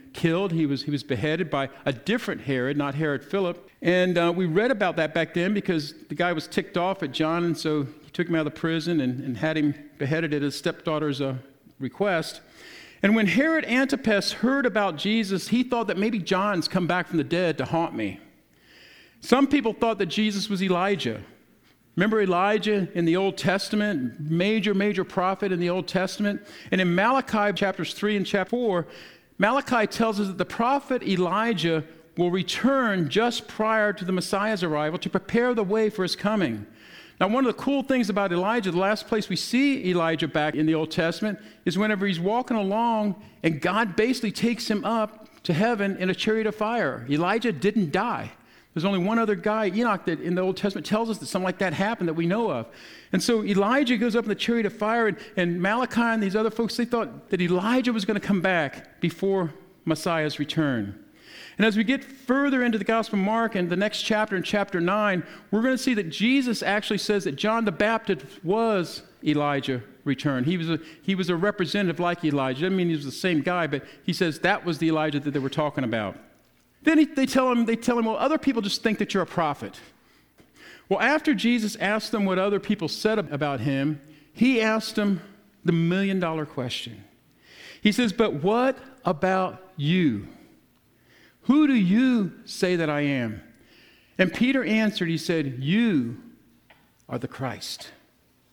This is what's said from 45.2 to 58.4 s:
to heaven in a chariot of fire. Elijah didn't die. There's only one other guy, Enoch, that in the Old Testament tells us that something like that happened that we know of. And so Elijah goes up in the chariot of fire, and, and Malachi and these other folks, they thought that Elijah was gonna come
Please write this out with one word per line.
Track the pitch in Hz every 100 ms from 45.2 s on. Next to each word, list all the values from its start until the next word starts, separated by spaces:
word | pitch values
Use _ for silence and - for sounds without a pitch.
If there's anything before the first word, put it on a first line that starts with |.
| - -
to | -
heaven | 160 226 226 202 180
in | 185
a | 180
chariot | 220 220 214
of | 214
fire. | 214 240 151 120 120
Elijah | 147 175 226 233
didn't | 147 202 220 160
die. | 185 233 135 110 - - - _ 160
There's | 190
only | 190
one | 190 226
other | 220 190
guy, | 208 220 208
Enoch, | 202 240 196 -
that | 160
in | 175 180
the |
Old | 185 185
Testament | 208 190 147
tells | 214 226
us | 208
that | 135
something | 190 185
like | 180
that | 185
happened | 147 196 233 175
that | 160
we | 170
know | 208 220
of. | 127 113 - - - -
And | 190
so | - 226
Elijah | 202 196 202 269 247 233
goes | 240 233
up | 214
in |
the | 196
chariot | - 233 202
of |
fire, | - 214 233 220
and, | 170 - -
and | 175 175
Malachi | 190 233 247 226
and | 233 226
these | 196 208
other | 220
folks, | 220 233 -
they | 233
thought | 233 175 - -
that | 180
Elijah | 175 180 208 254 247
was | 226 190
gonna | 208
come | - 202